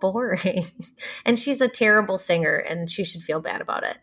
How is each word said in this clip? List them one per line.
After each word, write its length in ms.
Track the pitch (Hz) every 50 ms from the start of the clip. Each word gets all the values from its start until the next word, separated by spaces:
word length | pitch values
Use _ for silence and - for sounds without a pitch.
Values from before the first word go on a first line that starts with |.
boring. 600 | - 190 190 226 254 226 - 175 - 185 - 185 170 -
<laughs> 40 | - - - - - _ - - - - -
And 140 | - 240 226
she's 220 | - 277 277 240
a 80 | 262 247
terrible 480 | - - 226 214 214 214 208 196 190 185
singer, 360 | - - 175 170 160 151 151
and 360 | - - - 165 170 170 165
she 140 | - - 185
should 180 | - - 165 165
feel 180 | - 156 160
bad 200 | - - - -
about 240 | - - - - -
it. 140 | - - -